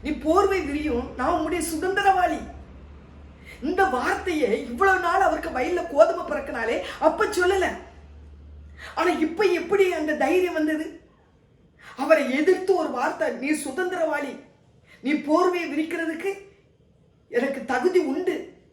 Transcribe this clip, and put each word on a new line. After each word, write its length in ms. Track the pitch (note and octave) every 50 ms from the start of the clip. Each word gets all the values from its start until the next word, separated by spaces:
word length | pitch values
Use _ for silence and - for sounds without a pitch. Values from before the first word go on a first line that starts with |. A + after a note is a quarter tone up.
| A3
"நீ 80 | C#4
போர்வை 500 | D4+ A#3+ C#4+ D4+ E4 F#4+ G4+ G4 G4 F#4
விரியும், 540 | D4+ C#4 C#4+ D4+ D4+ D4+ A#3+ A#3+ B3 - -
நான் 260 | - B3+ D4+ F4 D#4+
உம்முடைய 200 | D#4+ - - F4 D4+ - D#4+
சுதந்திரவாளி." 640 | D#4 F4 F#4 G4 G4+ F#4+ G4 F#4+ F#4 F4+ E4 D4+ - - - - - - - - - - - - - - - - - - - - - - - - -
இந்த 220 | A#3 D4+ F4+ F#4 G4
வார்த்தையை 800 | - - B3 B3 F4 G4 - - F#4+ E4 D4+ - G3 G#3+ C4+
இவ்வளவு 380 | - - A#3+ - G4 G4 F#4+ -
நாள் 220 | - - C#4+ C#4+
அவருக்கு 280 | - - D#4 - - E4
வயல்ல 380 | - B3+ B3+ - - E4+ - -
கோதுமை 340 | C#4 C#4+ D#4 E4 E4+ - -
பிறக்கினாலே 560 | - D4 C#4 - - - A#3+ A3+ A3 C#4 F4+ - - - -
அப்ப 260 | D4 D#4+ D#4+ - G#4+
சொல்லல. 420 | A4 G#4 F4+ F4+ F4+ G4 F#4+ F4 - G3 - - - - - - - - - - - - - - - - - - - - - - - -
ஆனா 140 | - E4 F4+
இப்ப 340 | D#4 - D#4 - - - G#4+
எப்படி 500 | F#4 F4+ E4 - - G4+ G4 F#4+ F#4 F4
அந்த 220 | D#4+ D#4 D4+ D4+
தைரியம் 380 | - C4+ C4+ F4 F#4 F#4 F4 D#4+
வந்தது? 460 | D#4+ D#4 D4+ D#4 D#4 D#4+ - - - - _ _ _ _ _ _ _ _ _ _ _ _ _ _ _ - - -
அவரை 340 | - C4+ D4 D#4+ D4+ C4+ A#3+
எதிர்த்து 440 | B3+ D4 D#4 F4+ F#4 - F#4 G4 F#4+
ஒரு 140 | F4 D#4 C#4+
வார்த்தை, 420 | A#3 A#3+ C4 D#4 D4+ - D#4+ C#4
"நீ 200 | A#3 A#3+ B3+ D4
சுதந்திரவாளி, 880 | D4+ - - D4 - F#4 F#4 F4+ F#4 F4 E4 D#4 D4 D4 C#4+ C4 G3+ - - - _ _ _ _ _ _ _ _ - -
நீ 120 | - B3+ D4+
போர்வையை 520 | - - C#4+ D4+ F4 F#4 F#4 F4+ F4 E4
விரிக்கிறதுக்கு 800 | C#4+ C#4 D4 D#4 - F4 E4 E4 D#4+ D#4+ - F4+ G4 G4 - - - _ _ _ _ _ _ _ _ _ _ _ _ _ _ _ _
எனக்கு 360 | - A#3+ C4 C#4 C#4 C4+ -
தகுதி 340 | - B3+ B3 - F#4 F4+ F4+
உண்டு 540 | D#4 C#4+ C4 E4 F#4 F#4 D#4 - - - - _ _ _